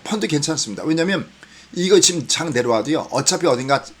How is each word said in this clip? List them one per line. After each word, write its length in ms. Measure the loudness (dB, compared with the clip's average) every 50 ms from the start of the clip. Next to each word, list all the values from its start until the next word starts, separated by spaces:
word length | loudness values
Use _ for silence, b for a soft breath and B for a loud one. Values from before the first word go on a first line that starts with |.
| -8
펀드 240 | -6 -4 -4 -2
괜찮습니다. 560 | -2 -2 -2 -2 -2 -4 -4 -4 -6 -8 -6 -2
왜냐면 460 | -2 0 0 0 0 0 -2 -4 -8 -14 -20 B B B B B B B
이거 260 | -2 2 6 6 6
지금 280 | 6 4 2 0 -4
장 240 | -4 -4 -4 -2 -2
내려와도요. 580 | -2 0 2 2 2 0 0 0 -2 -2 -2 -2
어차피 340 | -2 -2 0 0 -2 0 2
어딘가 400 | 0 0 0 0 0 -2 -2 -2 -6 -20 -14